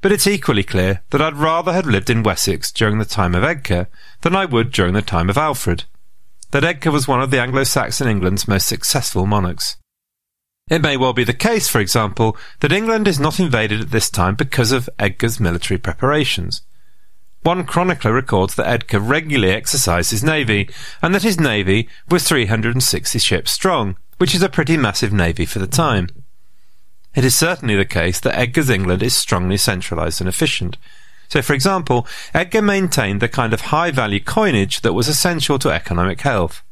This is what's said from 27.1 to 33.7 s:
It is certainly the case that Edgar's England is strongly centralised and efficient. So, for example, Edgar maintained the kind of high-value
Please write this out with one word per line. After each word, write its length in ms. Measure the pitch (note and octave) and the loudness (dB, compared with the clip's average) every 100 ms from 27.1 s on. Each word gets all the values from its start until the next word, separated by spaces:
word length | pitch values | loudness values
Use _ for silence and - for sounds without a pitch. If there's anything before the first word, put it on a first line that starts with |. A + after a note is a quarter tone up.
| - | 0
It 80 | |
is 120 | B2+ B2+ | 2 2
certainly 380 | D#3+ F3+ A#2+ | 2 0 0
the 100 | G2+ | 2
case 360 | F#2+ - E2+ E2+ | 2 0 0 0
that 180 | - - | -2 0
Edgar's 320 | A#2+ C#3+ C3+ | 0 2 2
England 320 | G2+ F#2+ F#2 | 2 2 0
is 140 | A2+ - | 2 0
strongly 400 | - F#2+ F2+ G2 | 0 0 2 0
centralised 640 | - F#2+ - E2 D#2+ - | 0 -2 -2 -2 -2 -2
and 80 | F2+ | -4
efficient. 500 | - D3+ - F2+ - - - - - - | 0 -2 0 -4 -6 -14 -18 -18 -18 -2
So, 140 | D3+ | -2
for 120 | B2+ | 2
example, 520 | C#3+ E3+ F#3+ D#3 B2 A#2 - - | 2 2 0 2 0 0 -10 -2
Edgar 300 | - F3+ A3 | -2 2 2
maintained 580 | G#3 G3 F#3 C#3 G#2 G2+ | 4 2 2 0 0 0
the 80 | A#2 | 0
kind 240 | - A#2 | 0 0
of 100 | G#2+ | 0
high-value 580 | - | 0